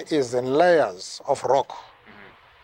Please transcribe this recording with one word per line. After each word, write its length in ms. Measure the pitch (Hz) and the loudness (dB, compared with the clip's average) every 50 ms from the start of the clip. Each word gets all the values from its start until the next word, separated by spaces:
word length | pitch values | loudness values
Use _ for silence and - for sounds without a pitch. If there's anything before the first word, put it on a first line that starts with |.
| - - | -6 -2
is 240 | 165 151 131 117 123 | -2 -2 -2 0 -2
in 200 | 123 127 131 135 | -4 -2 0 2
layers 680 | 151 175 180 175 156 131 104 90 92 - - - - - | 4 4 6 6 4 2 0 -4 -10 -14 -16 -16 -12 -4
of 160 | - 113 - - | -4 -4 -2 0
rock. 340 | 123 127 135 123 - - - - - - _ _ 107 104 104 101 95 - _ _ _ _ _ | 0 0 0 0 -4 -10 -18 -20 -20 -20 _ _ -20 -20 -20 -20 -20 -20 _ _ _ _ _